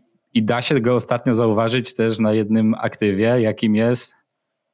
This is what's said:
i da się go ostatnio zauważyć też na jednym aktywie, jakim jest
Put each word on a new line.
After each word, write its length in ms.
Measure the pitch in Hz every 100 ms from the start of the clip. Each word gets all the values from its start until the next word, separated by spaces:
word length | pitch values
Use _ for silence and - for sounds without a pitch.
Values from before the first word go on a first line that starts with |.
| _ _ _
i 100 | 117
da 180 | 107 120
się 180 | - 143
go 160 | 117 123
ostatnio 400 | - 120 131 117
zauważyć 600 | 117 107 113 127 120 -
też 240 | 113 110
na 140 | 110
jednym 400 | 110 104 110 110
aktywie, 680 | 113 110 - 104 95 113 123
jakim 340 | 110 101 113 107
jest 380 | 117 123 - _ _ _ _ _ _